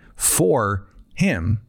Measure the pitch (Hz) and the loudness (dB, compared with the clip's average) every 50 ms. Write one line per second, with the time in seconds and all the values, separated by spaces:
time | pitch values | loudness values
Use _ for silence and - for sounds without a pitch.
0 | - - - - - - - - 170 180 160 123 107 98 101 98 - - - - | -14 -20 -10 -4 -2 -2 0 2 2 2 2 2 2 0 -2 -4 -6 -10 -20 -20
1 | - _ - - 185 196 131 85 82 95 101 104 - | -20 _ -4 -2 0 0 0 0 0 -2 -2 -2 -4